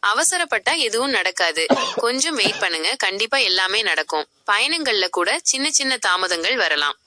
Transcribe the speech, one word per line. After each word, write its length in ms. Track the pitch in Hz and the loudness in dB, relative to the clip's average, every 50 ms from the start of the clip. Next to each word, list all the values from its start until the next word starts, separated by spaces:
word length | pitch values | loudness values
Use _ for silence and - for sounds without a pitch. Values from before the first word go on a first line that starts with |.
| - | 2
அவசரப்பட்டா 680 | 202 208 240 320 - - 359 349 294 - 220 214 247 302 339 285 233 | 2 2 2 2 2 2 0 0 0 -2 0 0 0 0 0 0 0
எதுவும் 280 | 208 226 254 277 269 | 0 0 0 0 0
நடக்காது. 480 | 208 180 185 185 - 185 170 160 160 160 - - - - - - - 226 | 0 0 0 0 0 0 0 2 0 2 2 2 0 0 -4 -4 -2 0
கொஞ்சம் 320 | 233 247 262 262 320 320 254 | 0 0 0 0 -2 0 0
வெயிட் 220 | 202 190 - - | 0 0 0 0
பண்ணுங்க, 280 | - 185 170 160 160 180 240 - - | -2 -2 -2 0 -2 -2 -2 0 -2
கண்டிப்பா 320 | 196 190 196 220 226 - 269 254 196 | -2 0 -2 -4 0 0 0 2 2
எல்லாமே 320 | 180 185 190 185 190 214 226 196 | 2 2 0 2 0 0 0 0
நடக்கும். 400 | 165 156 156 - - 156 151 - _ _ _ - | 0 -2 -2 -2 -2 -4 -4 -4 _ _ _ 0
பயணங்கள்ல 560 | 202 208 240 285 320 339 311 254 220 202 190 180 | 0 2 2 0 -2 -2 -2 -2 0 0 -2 -2
கூட 200 | - 190 175 185 240 330 - | 0 0 0 0 0 -2 0
சின்ன 240 | - - 262 277 311 | -2 -2 0 0 -2
சின்ன 220 | 294 - 285 269 262 233 - | -2 0 0 0 -2 -2 0
தாமதங்கள் 500 | 202 180 180 185 180 180 170 165 190 247 254 | 0 0 2 0 -2 -2 -2 0 -2 0 0
வரலாம். 340 | 202 165 156 147 147 143 - _ _ | 0 0 0 0 0 -2 -2 _ _